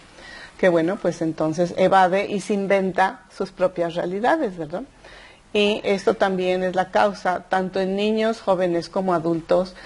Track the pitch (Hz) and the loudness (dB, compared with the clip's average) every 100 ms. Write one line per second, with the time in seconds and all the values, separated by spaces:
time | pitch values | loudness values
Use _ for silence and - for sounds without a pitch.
0 | - - - - - - 190 170 160 208 | -20 -20 -20 -18 -18 0 4 4 2 0
1 | 180 165 160 156 156 160 175 - 185 190 | -2 -2 -4 -2 -2 0 -2 2 4 6
2 | 180 190 208 202 - 202 196 196 190 180 | 4 2 -2 -4 -2 -2 2 2 2 0
3 | 190 262 - - 190 - 180 175 170 170 | 0 -2 -14 -10 -8 -2 -2 0 -4 -2
4 | 175 196 247 320 240 180 147 180 269 - | -4 -2 0 0 -2 -6 -8 -10 -10 -18
5 | - - - - - 208 208 220 - 196 | -20 -20 -20 -20 -6 0 2 0 0 0
6 | 226 208 196 185 185 185 185 180 185 202 | 0 2 2 0 0 0 0 -2 0 2
7 | 214 185 185 180 - 190 185 190 190 196 | 0 0 -4 -4 -2 -2 -2 -2 -2 0
8 | 214 220 220 226 - 180 185 170 160 202 | 0 0 0 -2 0 2 2 0 -2 -4
9 | 190 170 165 165 160 180 185 - | 0 0 0 -2 2 0 0 -6